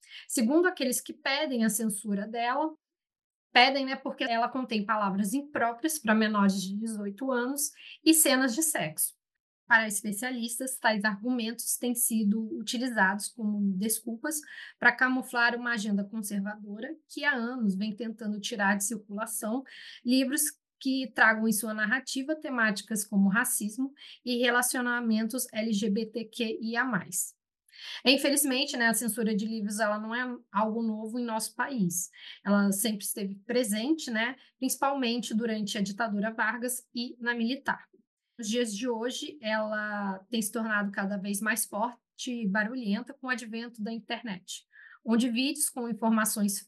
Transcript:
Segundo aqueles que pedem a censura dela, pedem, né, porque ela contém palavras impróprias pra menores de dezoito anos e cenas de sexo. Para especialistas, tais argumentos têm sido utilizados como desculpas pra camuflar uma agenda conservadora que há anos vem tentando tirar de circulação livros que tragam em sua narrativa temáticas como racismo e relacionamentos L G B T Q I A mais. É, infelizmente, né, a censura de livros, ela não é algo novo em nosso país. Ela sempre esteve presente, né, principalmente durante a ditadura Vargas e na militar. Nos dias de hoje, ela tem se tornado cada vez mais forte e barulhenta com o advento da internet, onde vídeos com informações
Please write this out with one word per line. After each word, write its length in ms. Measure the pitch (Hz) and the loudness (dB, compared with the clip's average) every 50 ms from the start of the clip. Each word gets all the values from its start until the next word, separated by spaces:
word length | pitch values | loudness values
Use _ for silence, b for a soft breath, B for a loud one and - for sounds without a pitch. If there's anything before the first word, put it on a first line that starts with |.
| B B B B B | B B B B B
Segundo 400 | B - 277 226 226 294 330 349 | B 0 2 4 6 6 6 6
aqueles 320 | 359 359 - 269 254 247 - | 4 2 2 -2 0 0 -2
que 140 | - - | -6 -8
pedem 540 | - - - 277 269 285 320 285 262 233 220 | -12 -6 -2 -2 0 0 0 0 2 2 2
a 20 | 226 | 2
censura 580 | 220 - 226 220 214 - - 214 202 196 208 | 2 2 0 0 -2 -2 -4 -2 -2 -2 -2
dela, 480 | 220 226 233 233 240 254 285 311 320 311 - _ _ _ _ _ _ _ _ _ _ _ _ _ _ | -4 -4 -2 0 0 2 2 0 0 -2 -8 _ _ _ _ _ _ _ _ _ _ _ _ _ _
pedem, 320 | - 247 247 269 269 277 269 | 6 8 8 8 6 2 0
né, 100 | 262 269 | -2 -4
porque 300 | 269 - 277 - - 277 | -4 -6 -6 -4 -2 -2
ela 240 | 269 233 226 233 233 | 0 2 2 0 0
contém 380 | - 262 254 - 226 214 202 | 0 -4 -4 -2 -2 -2 0
palavras 480 | 208 220 214 208 196 185 196 208 196 247 | 2 0 2 2 2 2 2 0 0 0
impróprias 640 | 277 285 - - 247 233 233 233 233 - 311 - - | -2 -4 -2 -2 0 0 0 0 0 -2 -2 -2 -2
pra 160 | - 220 214 | 2 4 4
menores 480 | 220 220 214 220 208 202 196 190 196 | 4 4 4 4 6 6 6 6 4
de 160 | 180 190 196 208 | 0 -2 -2 -4
dezoito 520 | 220 226 220 208 202 202 202 - 269 269 | -4 -4 -4 -4 -6 -6 -6 -4 -2 -2
anos 420 | 254 240 240 254 285 285 - - B B B B B B | 0 0 0 -2 -2 -2 -2 -4 B B B B B B
e 120 | B 320 320 | B 6 8
cenas 400 | 320 - 294 254 262 269 262 226 | 8 8 6 6 4 4 2 2
de 80 | 302 | 2
sexo. 500 | 320 - - 294 160 156 156 - - - - _ _ _ _ _ _ _ _ _ _ | 0 0 0 0 -2 -4 -2 -2 -4 -4 -4 _ _ _ _ _ _ _ _ _ _
Para 200 | - 240 220 220 | 4 4 4 4
especialistas, 920 | 214 208 - - 214 196 202 254 254 262 240 226 233 - - 262 262 - - | 2 -2 -2 -2 -4 -4 -4 -4 -4 -4 -4 -4 -4 -4 -4 -6 -6 -4 0
tais 260 | - 226 214 208 202 | 2 2 2 4 2
argumentos 720 | 220 202 202 208 247 254 240 220 226 240 240 - - - | 0 0 0 -2 0 0 0 0 -2 -4 -6 -4 -4 -4
têm 180 | - - 247 240 | -2 -2 -2 0
sido 640 | 240 - - 233 220 220 202 214 226 220 214 220 233 | 0 0 2 2 2 2 2 2 2 0 -4 -6 -8
utilizados 680 | 214 - - 233 254 254 233 220 190 190 202 208 202 - | -6 -4 -4 -2 -2 -2 2 2 2 2 2 -2 -6 -8
como 480 | - - 220 208 208 208 202 196 190 | -8 -4 -2 -2 0 2 2 2 2
desculpas 640 | 185 214 220 220 - - 233 226 226 - 302 311 - B B B B B B B B | 2 0 0 -2 -2 -4 -6 -8 -6 -4 -4 -4 -6 B B B B B B B B
pra 180 | - 240 240 | 2 2 4
camuflar 580 | - 269 254 254 254 247 - - 240 233 240 240 | 4 2 2 2 0 -2 -2 0 2 2 2 2
uma 180 | 240 240 240 | 0 -2 -2
agenda 300 | 233 220 202 220 202 196 | -2 -2 0 0 0 0
conservadora 920 | 202 202 - 226 202 - 208 202 196 208 208 214 208 208 202 220 233 285 320 - _ | -2 -4 -6 -8 -6 -4 -4 -4 -4 -4 -6 -8 -10 -12 -10 -10 -8 -10 -10 -12 _
que 160 | - - 294 | -14 -8 -2
há 120 | 285 285 285 | 0 0 2
anos 400 | 240 226 240 254 262 226 202 185 | 2 0 -2 -2 0 2 2 2
vem 200 | 190 208 220 202 | 2 0 -4 -4
tentando 460 | - 240 226 220 - 226 208 208 208 | -4 -6 -6 -6 -6 -6 -6 -6 -4
tirar 380 | 208 - 240 208 202 196 208 196 | -6 -6 -2 2 2 4 4 2
de 60 | - | 0
circulação 800 | - 233 - - - 202 208 220 220 - - - 214 226 262 269 B B B B B B B | -2 -4 -6 -8 -8 -8 -8 -6 -6 -6 -6 -4 -2 -2 -4 -4 B B B B B B B
livros 380 | B 240 254 262 269 254 269 302 294 - - _ _ _ _ - | B 2 4 4 4 2 2 0 0 -2 -4 _ _ _ _ -6
que 300 | - 269 262 269 262 262 | -4 -2 -2 -2 -2 -2
tragam 360 | - - 240 220 220 220 220 226 | 2 4 4 4 4 4 2 2
em 40 | |
sua 220 | 214 - - 220 214 | 2 0 -2 -4 -4
narrativa 600 | 214 214 208 247 269 269 - - 262 269 285 311 | -2 -2 0 0 -2 -2 -4 -6 -6 -2 -4 -4
temáticas 680 | 311 311 302 262 240 220 214 202 202 - - 226 202 - | -4 -4 -4 0 2 2 2 0 -2 -4 -4 -4 -4 -2
como 240 | - 214 196 196 196 | 0 2 4 4 6
racismo 640 | 185 233 254 254 - - 214 208 - 254 262 277 285 B B B B B B | 4 4 2 2 0 -2 -2 -4 -4 -4 -6 -6 -6 B B B B B B
e 140 | 240 247 240 | -4 0 2
relacionamentos 1080 | 247 240 240 247 247 - - 262 247 240 240 240 240 226 220 214 226 220 240 254 247 - | 2 4 4 2 2 2 0 0 0 0 0 0 2 2 2 2 0 0 -2 -4 -6 -4
L 200 | - 220 220 233 | -4 -4 -2 0
G 180 | 220 196 233 220 | 0 0 0 0
B 160 | 196 233 226 | 0 0 -2
T 180 | 220 - 240 226 | -4 -6 -8 -8
Q 300 | - - - 240 220 220 - | -8 -6 -4 -4 -4 -4 -4
I 140 | 220 226 226 | -4 -4 -2
A 80 | 233 254 | -2 -2
mais. 500 | 262 226 175 143 135 - - - - - _ _ _ _ _ _ B B B B B B B B | 0 -2 -2 -4 -4 -4 -4 -6 -6 -8 _ _ _ _ _ _ B B B B B B B B
É, 80 | 233 | 4
infelizmente, 640 | 277 277 294 277 277 302 294 269 254 254 285 285 - | 4 6 4 2 2 4 2 2 2 0 0 -2 0
né, 100 | 247 233 | 2 2
a 80 | 233 226 | 4 2
censura 400 | - 247 226 - 247 226 214 220 | 2 0 -2 -2 0 0 0 0
de 100 | 196 220 | 0 -2
livros, 360 | 220 226 226 202 214 208 208 | -2 -4 -4 -4 -4 -2 0
ela 180 | 226 208 208 214 | 0 0 0 -2
não 160 | 220 220 226 | -4 -4 -4
é 240 | 247 254 254 240 240 - _ | -4 -4 -4 -6 -10 -10 _
algo 280 | - 196 220 220 220 233 | 0 0 0 2 0 0
novo 380 | 233 226 214 214 220 220 220 247 | 0 0 -2 -2 -6 -6 -4 -4
em 60 | 240 | -2
nosso 280 | 233 220 220 220 - - | -2 -2 -4 -4 -4 -4
país. 540 | - 247 - 277 240 190 170 170 - - - B B B B B B B | -4 -4 -2 0 2 2 2 2 -2 -6 -6 B B B B B B B
Ela 260 | 196 202 202 202 202 | 4 4 6 6 4
sempre 340 | 190 196 - 220 214 202 - | 4 2 0 0 -2 -2 -4
esteve 300 | - - 226 202 196 196 - - | -6 -4 -4 -4 -6 -6 -8 -6
presente, 640 | - 240 247 254 202 202 214 226 277 320 320 - 262 | -2 0 0 2 2 0 0 2 0 0 0 0 -2
né, 280 | 226 214 226 247 262 b b b b | -2 0 0 -2 -4 b b b b
principalmente 800 | - 254 262 - - 277 262 285 277 254 226 233 247 - - 226 | -4 -2 -2 0 2 2 2 2 2 2 0 0 0 -2 -2 -2
durante 420 | 214 240 226 220 214 214 202 - | 0 0 0 -2 -2 -2 -2 -2
a 60 | 214 | -2
ditadura 500 | 196 202 202 - 233 220 202 202 202 226 | -2 -2 -2 -2 -2 -2 0 -2 -2 -2
Vargas 540 | 226 233 220 214 226 240 233 247 240 - - _ - | 0 0 -2 0 0 -2 -4 -4 -4 -6 -8 _ -8
e 220 | 240 240 262 - - | -8 -8 -8 -8 -6
na 160 | 233 240 240 | -4 -2 0
militar. 500 | 240 226 226 269 277 - - 196 - - _ _ _ _ _ _ _ _ _ _ - | 0 0 0 -2 -2 -2 -4 -4 -6 -8 _ _ _ _ _ _ _ _ _ _ -10
Nos 100 | 233 202 | -6 -2
dias 240 | 226 247 247 220 | 0 0 0 0
de 160 | 202 196 247 254 | -2 -4 -2 -2
hoje, 480 | 233 220 226 262 254 - 294 302 302 - | -2 -2 -2 -4 -4 -6 -8 -10 -10 -8
ela 840 | 226 214 220 220 214 214 214 214 214 208 208 208 202 196 190 190 - - | -4 -2 0 0 0 -2 -2 -4 -4 -2 -4 -2 -2 -2 -4 -6 -6 -4
tem 100 | 240 226 | -2 -2
se 120 | 220 - | -2 -2
tornado 400 | - 233 220 220 214 208 202 202 | -2 -4 -2 0 0 0 0 0
cada 240 | 202 - 196 196 208 | -2 -2 -2 -2 -2
vez 240 | 196 185 202 202 202 | -4 -4 -4 -4 -2
mais 260 | 220 214 220 214 - | -2 -2 -2 -2 -2
forte 640 | - - 202 220 240 - _ _ _ _ - - 262 | -4 -2 -2 -2 -2 -4 _ _ _ _ -10 -8 -6
e 160 | 240 233 226 | -4 -2 -2
barulhenta 640 | 196 190 214 208 220 254 262 240 196 202 233 247 - | 0 0 0 0 -2 -4 -4 -2 -2 -2 -2 -4 -8
com 140 | 277 - - | -14 -8 -4
o 40 | 254 | -4
advento 520 | 254 226 247 220 220 226 233 240 240 226 | -4 -4 -6 -8 -8 -8 -10 -10 -10 -8
da 100 | 208 226 | -8 -6
internet, 720 | 226 233 226 - 240 220 233 226 185 180 - - - - _ B B B B B B B B | -6 -8 -6 -6 -8 -6 -6 -8 -10 -10 -10 -12 -14 -14 _ B B B B B B B B
onde 240 | 254 226 240 240 254 | 2 2 4 4 2
vídeos 400 | 226 233 262 285 311 302 - - | 2 0 0 0 0 -2 -4 -4
com 200 | - 269 240 233 | -4 -4 -4 -4
informações 720 | 226 - 226 226 226 220 214 214 - 220 202 202 202 - - | -4 0 2 4 4 4 4 2 0 0 0 0 0 -2 -8